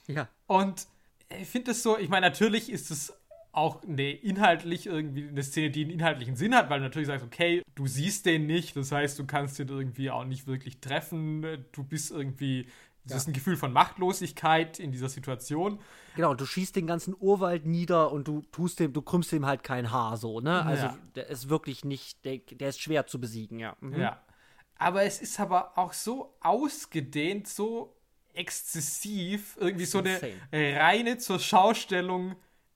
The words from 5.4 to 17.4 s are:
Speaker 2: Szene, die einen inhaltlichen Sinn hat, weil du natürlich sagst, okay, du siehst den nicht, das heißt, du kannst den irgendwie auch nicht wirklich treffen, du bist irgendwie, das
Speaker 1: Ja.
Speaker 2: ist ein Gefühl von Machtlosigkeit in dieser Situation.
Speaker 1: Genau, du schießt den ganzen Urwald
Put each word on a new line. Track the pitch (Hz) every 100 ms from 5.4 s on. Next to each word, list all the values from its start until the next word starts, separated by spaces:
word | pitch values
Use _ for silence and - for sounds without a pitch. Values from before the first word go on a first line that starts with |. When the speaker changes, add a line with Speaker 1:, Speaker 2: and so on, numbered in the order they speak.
Speaker 2:
Szene, | 139 160 151
die | 147
einen | 151
inhaltlichen | 170 165 143 120 123
Sinn | 208 247
hat, | 156
weil | 139
du | 135
natürlich | 160 147
sagst, | 139 120
okay, | - 170 175 - -
du | 135
siehst | 135 175 - 185
den | 160 151
nicht, | 170 160 143
das | 135
heißt, | 143 143 143
du | 139
kannst | 147 143 139
den | 135
irgendwie | 135 131 120 135
auch | 123
nicht | 127 131 135
wirklich | 135 135 -
treffen, | 131 190 - 160 156 156 160 151 131
du | -
bist | 135 160 -
irgendwie, | 156 139 135 139 127 123 - - _ 127
das |
Speaker 1:
Ja. | 135
Speaker 2:
ist | 143
ein |
Gefühl | 131 185 160
von | 139
Machtlosigkeit | 127 175 - 185 185 175 - 160 160 160 -
in | 156
dieser | 127 127
Situation. | 131 131 127 - 147 196 202 - - - -
Speaker 1:
Genau, | 165 127
du | 135
schießt | - 190 196
den | 165
ganzen | 170 185 190
Urwald | 196 202